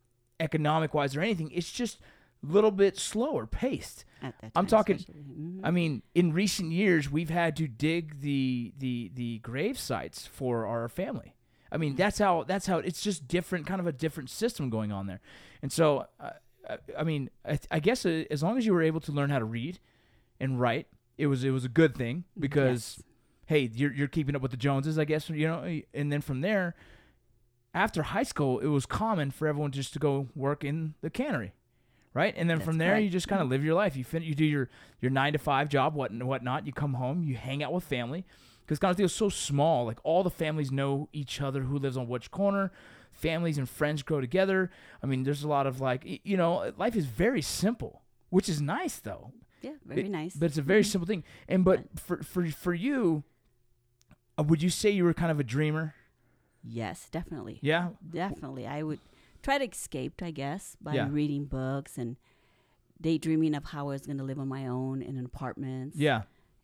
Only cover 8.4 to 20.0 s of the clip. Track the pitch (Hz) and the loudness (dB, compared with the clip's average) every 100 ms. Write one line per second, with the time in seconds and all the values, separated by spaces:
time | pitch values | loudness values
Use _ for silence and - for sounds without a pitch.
8.4 | 131 127 120 139 131 120 113 127 120 113 | 0 -2 -4 -6 -6 -4 -6 -6 -6 -6
9.4 | 110 127 190 262 - 113 - - - - | -8 -4 -4 -4 -4 -4 -4 -12 -16 -6
10.4 | 127 120 107 117 117 - 190 226 - _ | -2 -2 -2 -2 -4 -4 -6 -6 -10 _
11.4 | _ _ _ - 156 135 196 - 202 170 | _ _ _ -4 -2 2 0 4 4 4
12.4 | 131 190 - 175 - 165 208 180 127 170 | 2 -2 0 0 0 -4 -4 -4 -2 -2
13.4 | 175 180 151 190 170 135 156 156 131 - | 0 -4 -2 -2 -2 -2 -4 -4 -10 -2
14.4 | 226 - 139 110 104 101 98 92 - - | -2 -2 -2 -2 -2 -4 -6 -10 -14 -20
15.4 | - - 139 - 160 143 - _ - - | -20 -10 -6 4 4 4 -2 _ -14 -14
16.4 | _ _ - - - - 156 151 131 - | _ _ -12 -12 -10 -4 -2 -2 -4 -10
17.4 | - 135 - 160 156 247 185 160 - 147 | -4 -4 0 2 2 2 2 0 -2 -2
18.4 | 160 247 220 180 160 160 - 143 143 139 | 0 2 4 4 4 0 -2 -2 0 0
19.4 | 110 117 131 180 _ _ | 0 -4 -6 -10 _ _